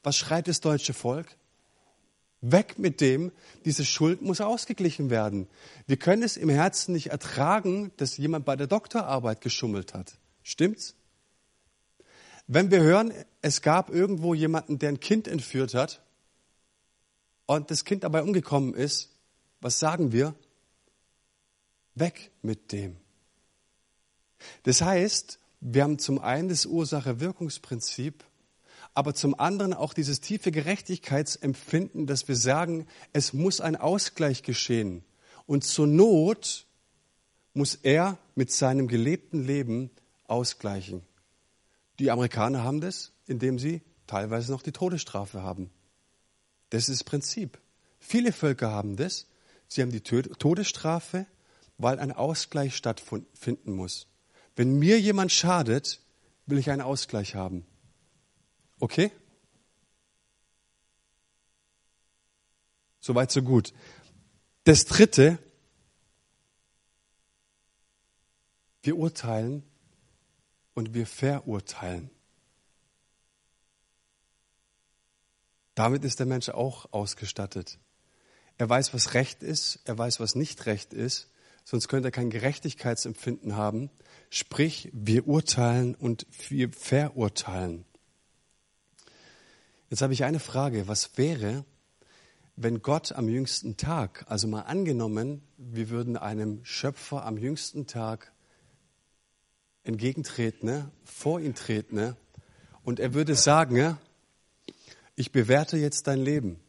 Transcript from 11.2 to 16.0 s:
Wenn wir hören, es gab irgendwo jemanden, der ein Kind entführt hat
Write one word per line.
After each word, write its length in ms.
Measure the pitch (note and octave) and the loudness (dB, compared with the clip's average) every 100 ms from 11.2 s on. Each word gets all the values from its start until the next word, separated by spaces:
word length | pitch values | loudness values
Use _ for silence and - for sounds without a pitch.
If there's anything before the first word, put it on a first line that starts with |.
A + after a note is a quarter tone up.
| _ _ _ _ _ _ _ _ _ - - - - | _ _ _ _ _ _ _ _ _ -20 -20 -20 0
Wenn 240 | C3 F#3+ | 2 6
wir 120 | F#3 | 8
hören, 320 | D#3 F#3 A3+ G#3 - _ | 8 8 4 -4 -16 _
es 200 | D#3+ C#3+ | -2 2
gab 280 | - E3 F3+ | 4 4 4
irgendwo 440 | E3+ G3 F#3+ E3 | 2 2 2 0
jemanden, 440 | E3 D#3+ D#3+ - D3 | 2 2 0 -2 -2
der 120 | D3 | -2
ein 100 | C#3 | -2
Kind 300 | - A3 G#3+ | 2 0 2
entführt 440 | E3 - C3 C3 | -6 -4 -2 0
hat 300 | A#2+ C#3 - | 0 0 -2